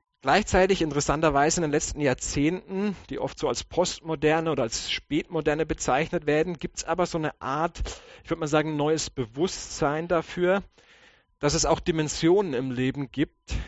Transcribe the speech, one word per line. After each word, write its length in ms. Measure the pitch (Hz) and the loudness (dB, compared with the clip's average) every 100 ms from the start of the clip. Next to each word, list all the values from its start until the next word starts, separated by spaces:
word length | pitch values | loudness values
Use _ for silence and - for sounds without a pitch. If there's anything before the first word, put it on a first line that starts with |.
| _ _ | _ _
Gleichzeitig 600 | 131 175 208 196 190 185 | 2 4 4 4 4 4
interessanterweise 800 | 160 139 143 147 165 139 147 175 | 0 0 0 2 2 4 2 2
in 20 | |
den 80 | 156 | 0
letzten 300 | 147 - 143 | 0 -2 -2
Jahrzehnten, 960 | 143 127 - 147 147 185 - 190 208 185 - | 0 0 -2 -2 0 -2 -4 -4 -4 -4 -8
die 120 | 135 | -6
oft 180 | 135 - | -6 -4
so 100 | 147 | -4
als 140 | 123 | -4
Postmoderne 880 | - - 180 - 160 156 151 160 165 | -4 -2 0 -2 -6 0 2 2 0
oder 140 | 139 | 0
als 260 | 113 - - | -2 -4 -6
Spätmoderne 760 | - - 147 - 160 151 151 | -6 -4 -4 -2 -2 0 0
bezeichnet 600 | 156 160 - 131 160 175 147 | 0 -2 0 2 2 -2 2
werden, 320 | 151 170 175 | 2 2 -2
gibt's 240 | - - | -8 -8
aber 240 | - 170 175 | -4 0 0
so 120 | 170 | -2
eine 220 | 156 - | -4 -6
Art, 400 | 127 143 165 - - - - - | -6 -2 -2 -4 -10 -10 -18 -16
ich 60 | - | -8
würd 100 | 165 | -6
mal 80 | 151 | 0
sagen, 280 | 151 151 151 | 0 2 0
neues 340 | 147 160 - | 0 0 -2
Bewusstsein 1000 | - 113 127 185 - - - 151 151 170 | -6 -6 -2 -2 -2 -10 -2 0 0 0
dafür, 560 | 170 - - 180 196 - _ _ - - _ _ _ | -2 -2 0 2 2 -2 _ _ -20 -20 _ _ _
dass 160 | 147 | 0
es 120 | 160 143 | 2 2
auch 120 | 170 | 0
Dimensionen 760 | - 160 151 - 165 190 190 | 0 -2 -2 0 4 4 2
im 200 | 123 131 | -2 -2
Leben 400 | 123 127 135 139 | -2 -2 -2 -6
gibt, 420 | 131 156 _ - - | -4 -4 _ -8 -8